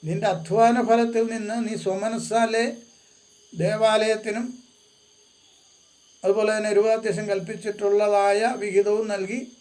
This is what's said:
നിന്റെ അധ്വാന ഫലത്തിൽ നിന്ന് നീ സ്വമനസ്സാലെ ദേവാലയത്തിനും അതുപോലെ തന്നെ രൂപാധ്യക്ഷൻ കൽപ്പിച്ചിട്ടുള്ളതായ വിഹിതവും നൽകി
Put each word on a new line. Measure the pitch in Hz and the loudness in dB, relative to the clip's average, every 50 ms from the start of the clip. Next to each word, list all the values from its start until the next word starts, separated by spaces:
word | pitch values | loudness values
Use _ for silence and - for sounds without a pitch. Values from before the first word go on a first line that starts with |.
| - | -6
നിന്റെ | 156 180 202 208 | -4 -4 -2 0
അധ്വാന | 208 185 165 165 - 185 220 233 233 233 247 233 | 0 -2 -2 -4 -2 2 4 4 4 4 2 2
ഫലത്തിൽ | 220 226 233 233 233 233 226 226 226 | 2 4 2 2 0 0 -2 -2 -2
നിന്ന് | 233 226 214 208 220 233 233 226 | -4 -6 -6 -6 -4 -4 -4 -4
നീ | 226 | -6
സ്വമനസ്സാലെ | 185 - 190 185 196 208 220 220 220 - - 214 226 226 226 220 226 233 254 - - - _ _ _ _ _ _ _ _ _ _ _ _ _ - | -4 -4 -4 -4 -2 -4 -4 -4 -6 -6 -2 0 2 2 2 2 0 0 0 -4 -8 -16 _ _ _ _ _ _ _ _ _ _ _ _ _ -6
ദേവാലയത്തിനും | 165 165 190 214 214 220 220 214 220 220 220 220 214 - 220 208 226 240 254 - - - _ _ _ _ _ _ _ _ _ _ _ _ _ _ _ _ _ _ _ _ _ _ _ _ _ _ _ _ _ _ _ - | -2 -2 0 0 4 4 4 4 4 2 2 0 -2 -2 -6 -4 -4 -6 -6 -8 -14 -18 _ _ _ _ _ _ _ _ _ _ _ _ _ _ _ _ _ _ _ _ _ _ _ _ _ _ _ _ _ _ _ 0
അതുപോലെ | 190 196 214 214 214 220 | 0 0 2 2 0 0
തന്നെ | 214 214 214 202 | 0 -2 0 2
രൂപാധ്യക്ഷൻ | 196 208 220 226 226 226 220 190 185 214 208 | 2 2 2 2 0 0 -4 -4 -4 -2 -2
കൽപ്പിച്ചിട്ടുള്ളതായ | 202 196 180 - 220 196 - 220 202 208 208 202 202 208 208 208 208 202 196 202 202 208 220 240 254 | -4 -4 -4 -8 -12 -10 -8 -8 -8 -2 0 2 2 2 2 4 2 4 4 4 2 2 2 0 -2
വിഹിതവും | 233 202 208 185 196 202 208 208 214 226 214 | -2 -6 0 2 2 4 4 2 0 0 -2
നൽകി | 208 196 190 185 220 262 - - - _ | -4 -4 -4 -6 -6 -8 -8 -10 -18 _